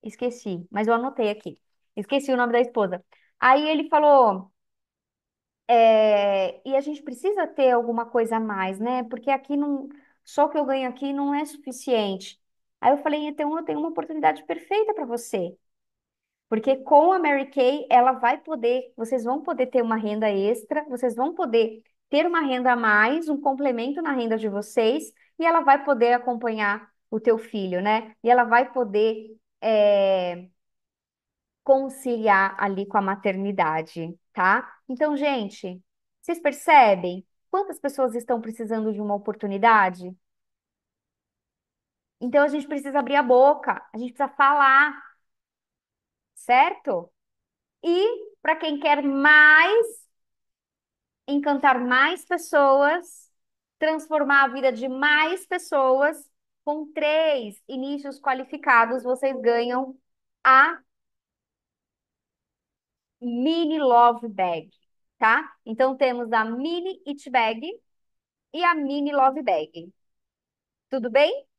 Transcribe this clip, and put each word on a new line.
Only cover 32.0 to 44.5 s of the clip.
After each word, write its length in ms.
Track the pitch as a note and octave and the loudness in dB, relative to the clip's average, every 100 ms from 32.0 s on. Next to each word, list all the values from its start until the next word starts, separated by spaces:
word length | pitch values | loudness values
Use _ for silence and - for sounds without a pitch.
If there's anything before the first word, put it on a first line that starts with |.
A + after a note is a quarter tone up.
| B3+ A#3 A3 F#3+ G3 F#3+ | -8 -2 2 2 2 -2
ali 280 | G3+ F#3+ G3+ | -6 -4 -2
com 100 | G#3 | -2
a 60 | |
maternidade, 1120 | G3 G3 G3+ F#3+ G3+ G3 E3 D#3+ D#3+ F3 E3 E3+ _ | -2 -4 -4 -4 -6 -2 -2 -2 -8 -12 -12 -14 _
tá? 400 | - F#3 D#4+ - - _ | -2 0 0 -2 -20 _
Então, 280 | B3+ D4+ D4 | -4 -2 -2
gente, 680 | C#4+ C4 G3+ - F#3+ F#3 _ _ _ _ | -2 -4 -6 -12 -14 -14 _ _ _ _
vocês 160 | - E4+ | -10 -4
percebem 840 | D4 C#4+ - D4+ A#3 F#3+ F3+ F#3 - _ _ | -4 -4 4 6 6 4 -2 -8 -14 _ _
quantas 300 | F#4 G4+ D#4+ | -6 -4 -6
pessoas 340 | C#4 C#4 B3+ | -8 -2 -2
estão 260 | A#3 A3+ A#3+ | -2 -4 -4
precisando 520 | A3+ A3+ A3 A3 A3 | -4 -10 -6 -4 -4
de 80 | G#3 | -4
uma 140 | G#3 | -4
oportunidade? 1000 | G3+ G3+ G#3 G#3 G3 A3+ A3 F#3+ F3+ F3+ F#3 _ _ _ _ _ _ _ _ _ _ _ _ _ _ _ _ _ _ _ _ | -4 -4 -8 -6 0 4 4 2 -2 -16 -18 _ _ _ _ _ _ _ _ _ _ _ _ _ _ _ _ _ _ _ _
Então, 240 | B3 C#4+ | 0 2
a 40 | C#4+ | 2
gente 200 | D4 C#4 | 0 -6
precisa 320 | C#4+ C#4 C#4 | -8 -4 -4
abrir 160 | A#3+ C#4+ | 0 0
a 60 | |
boca, 600 | B3+ B3 C4+ D4 - G3+ - | 4 6 6 4 -2 -6 -8
a 60 | A3 | -14
gente 140 | B3 | -14
precisa 220 | - C#4 - | -6 -6 2
falar, 680 | C#4 | 2